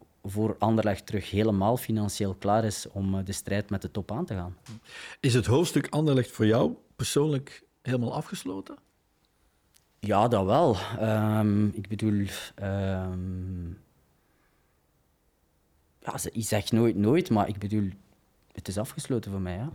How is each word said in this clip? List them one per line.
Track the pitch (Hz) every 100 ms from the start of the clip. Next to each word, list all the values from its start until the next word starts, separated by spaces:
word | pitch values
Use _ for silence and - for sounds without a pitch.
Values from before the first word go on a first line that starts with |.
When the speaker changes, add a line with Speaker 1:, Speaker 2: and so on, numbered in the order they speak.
| - _
Speaker 1:
voor | 101 98 110 -
Anderlecht | 104 110 107 95 -
terug | 104 -
helemaal | 101 110 101 98 123
financieel | - 110 104 - 101
klaar | 92 101 107
is | 110 98 -
om, | 101 98 95
eh, |
de | 95
strijd | 98 - 98 104
met | 98
de | -
top | - 90
aan | 110
te | 180
gaan. | 98 90 92 - 110 - - - -
Speaker 2:
Is | 139
het | 120 104
hoofdstuk | 127 170 - -
Anderlecht | 151 156 135 120
voor | - 110
jou | 113 214 240 _ _
persoonlijk | 123 - 151 139 135 - _ _
helemaal | - 127 117
afgesloten? | 131 - 185 277 294 285 294 _ _ _ _ _ _ _ _ _ _ _ _
Speaker 1:
Ja, | 104 101 117
dat | 113
wel. | 95 127 170 95 - 113
Ehm, | 110 110 107 107 107 101 107
ik | 104 98
bedoel, | 104 110 104 98 - -
ehm, | - 98 98 98 95 92 92 92 92 92 90 87 95 _ _ _ _ _ _ _ _ _ _ _ _ _ _ _ _ _ _ _ _ _ _
ja, | - -
ze-, | -
je | 117
zegt | 110 107 -
nooit | 113 117 92
nooit, | 104 156 165
maar | 110 98
ik | 98
bedoel, | 101 107 98 90 _ _ _ _ _
het | - -
is | 95
afgesloten | 113 - - 123 101
voor | 98
mij, | 92 90
ja. | 135